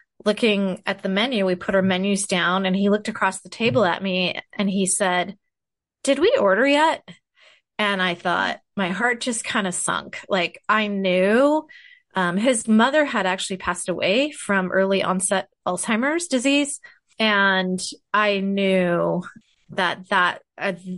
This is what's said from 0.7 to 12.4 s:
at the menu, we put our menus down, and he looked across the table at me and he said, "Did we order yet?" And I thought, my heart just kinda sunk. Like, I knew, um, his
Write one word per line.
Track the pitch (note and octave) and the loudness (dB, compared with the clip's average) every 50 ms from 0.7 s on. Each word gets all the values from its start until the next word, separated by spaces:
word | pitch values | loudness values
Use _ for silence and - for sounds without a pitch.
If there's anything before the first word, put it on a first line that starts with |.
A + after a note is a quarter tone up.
| F3+ - - | -4 -4 -6
at | G3+ G3 - | -6 -6 -4
the | - G3 | -4 -2
menu, | F#3+ G3+ A3+ C#4 B3 G3+ F#3+ | 0 0 0 0 0 0 0
we | F#3 F3+ | 0 -2
put | F3+ - - G3 | -2 -2 0 0
our | F#3+ | 2
menus | F#3 F#3 F#3 F#3 F#3+ G3+ G3 F#3+ - | 2 2 0 0 0 0 0 -2 -2
down, | - F#3+ F3 E3+ F3 F3+ F#3+ F#3+ | -2 -2 0 0 0 0 0 0
and | F#3 F#3 | 0 0
he | G3 G3 G3+ | 2 2 2
looked | G3+ G#3 G#3 A3 | 2 2 0 -4
across | G#3+ - G3+ F#3+ F#3+ - | -4 -2 -2 -2 -2 -4
the | - - | -10 -14
table | - - A3+ A#3+ B3 B3+ G3+ | -6 -4 -2 0 2 2 2
at | F3 - - | 2 0 -2
me | F#3+ F#3+ F3+ F#3 F3+ E3+ - - - _ | -2 -2 -2 -2 -2 -2 -4 -8 -12 _
and | - - G3 G3+ | -6 -4 -2 -2
he | F#3 G3+ F#3 | 0 0 0
said, | F3+ - - G3+ F3+ F3+ F3+ F3 G3 - - _ _ _ _ _ _ _ _ _ _ _ _ | 0 0 0 0 0 0 0 -2 -4 -8 -14 _ _ _ _ _ _ _ _ _ _ _ _
"Did | - C4+ C#4 C#4 | -2 0 2 4
we | E4+ A4+ C5+ - | 4 4 4 4
order | G3+ F#3+ F#3+ G#3+ C4 | 4 4 4 4 4
yet?" | C#4 C#4+ D4 D#4 D#4+ - - - - - - _ _ _ _ _ - _ _ _ _ _ | 4 4 4 4 2 2 -2 -6 -16 -20 -20 _ _ _ _ _ -20 _ _ _ _ _
And | - G#3+ G3+ G3+ F#3 | -2 -2 0 0 0
I | F#3 F3+ F3 | 0 -2 -2
thought, | F3 - F3+ E3+ F#3 - - - - _ _ _ | -2 -2 -2 -2 0 -2 -4 -6 -8 _ _ _
my | G3+ F#3+ E3+ | -4 -4 -2
heart | F#3+ G3 A#3+ B3 A#3+ A#3+ | -2 -2 0 -2 -2 -2
just | - B3+ A3+ - | -4 -4 -4 -4
kinda | - - - A3+ G3 F3+ | -6 -4 -4 -2 -2 -2
sunk. | F3+ - - F3 F3+ - - - - - - - | -4 -4 -4 -4 -4 -4 -6 -10 -14 -14 -6 -2
Like, | G3+ F#3 E3+ E3 - - _ - | -2 0 -2 -2 -6 -6 _ -2
I | G#3+ A3 G#3+ | 0 0 0
knew, | G#3 G3+ G3 F#3+ F#3 F3+ F#3 F#3 G3+ A3 B3 C#4 D4 D4+ D#4 D4+ - - - - - - _ _ _ - | -2 -2 -2 0 0 2 2 2 4 4 4 4 4 2 0 -2 -6 -14 -20 -20 -20 -20 _ _ _ -4
um, | F#3+ F3+ F3 F3+ | -2 -2 0 0
his | G3+ | 0